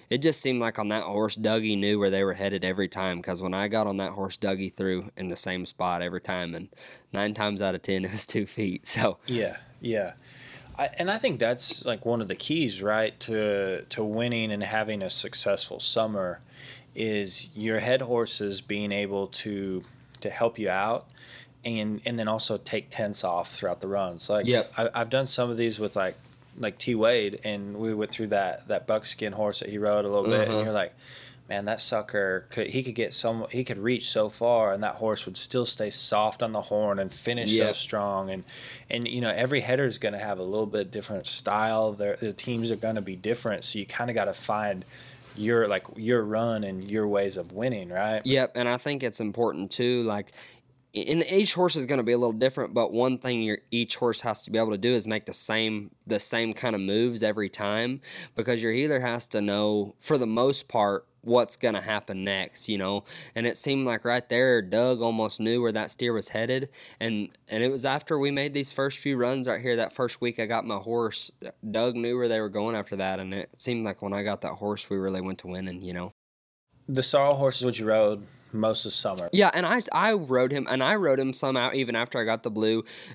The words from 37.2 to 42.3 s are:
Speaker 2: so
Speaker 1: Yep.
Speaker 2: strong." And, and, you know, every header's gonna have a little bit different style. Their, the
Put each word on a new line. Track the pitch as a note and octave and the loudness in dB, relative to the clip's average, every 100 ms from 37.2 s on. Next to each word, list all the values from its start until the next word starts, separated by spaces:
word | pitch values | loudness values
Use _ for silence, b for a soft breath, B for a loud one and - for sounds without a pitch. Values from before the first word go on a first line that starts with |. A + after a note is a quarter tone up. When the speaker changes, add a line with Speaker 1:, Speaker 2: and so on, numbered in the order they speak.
| - A#2+ A2 A2 | -4 0 2 4
Speaker 2:
so | G#2+ | 4
Speaker 1:
Yep. | G#2 | 2
Speaker 2:
strong." | - G#2+ G2+ F#2+ F#2+ | -2 -2 0 -2 -2
And, | F#2+ - B B B B | -6 -10 B B B B
and, | A#2 A#2+ | -4 -2
you | B2 | 0
know, | A#2 | 0
every | F#2 B2 C#3 | 2 2 2
header's | B2 C3 C#3 A2 | 2 2 2 0
gonna | A2 G2+ | -2 -2
have | G#2+ G2 | -4 -4
a | |
little | F#2 G#2 G#2+ | -2 -2 0
bit | G#2 F#2+ | -2 -2
different | G#2+ G2 G#2 - | -6 -6 -6 0
style. | - - G#2 A2 A2 A2 | 0 2 2 2 2 2
Their, | G#2 G2+ | 0 -2
the | - A2 | -2 -4